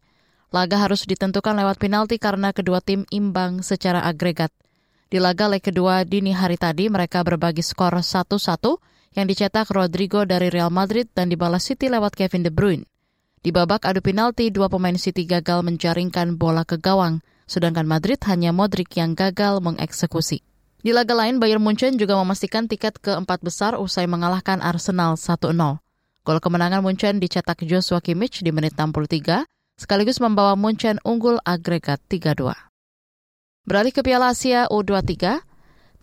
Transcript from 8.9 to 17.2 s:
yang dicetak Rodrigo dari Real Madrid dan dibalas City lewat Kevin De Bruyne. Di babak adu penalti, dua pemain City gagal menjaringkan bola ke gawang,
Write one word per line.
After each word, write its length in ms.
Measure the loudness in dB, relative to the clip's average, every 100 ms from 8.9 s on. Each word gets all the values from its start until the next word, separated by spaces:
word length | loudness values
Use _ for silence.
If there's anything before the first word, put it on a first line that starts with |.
| _ _
yang 160 | -2 0
dicetak 400 | 0 0 0 0
Rodrigo 560 | 0 0 0 0 0 2
dari 240 | 2 2
Real 240 | 2 0
Madrid 320 | 2 0 0 -2
dan 160 | -2 0
dibalas 400 | 0 0 0 -2
City 160 | -2 0
lewat 320 | 0 0 0
Kevin 240 | 0 0
De 80 | 0
Bruyne. 400 | 2 2 0 -4 _ _ _ _ _ -2
Di 80 |
babak 320 | 2 2 0 0
adu 160 | 0
penalti, 480 | 0 2 0 0 0
dua 160 | 2 0
pemain 320 | 0 0 0
City 320 | -2 -4 0
gagal 320 | 0 0 0
menjaringkan 800 | 0 -2 0 0 -2 -2 -2 0
bola 240 | 0 0 0
ke 160 | -2
gawang, 400 | 0 2 2 -2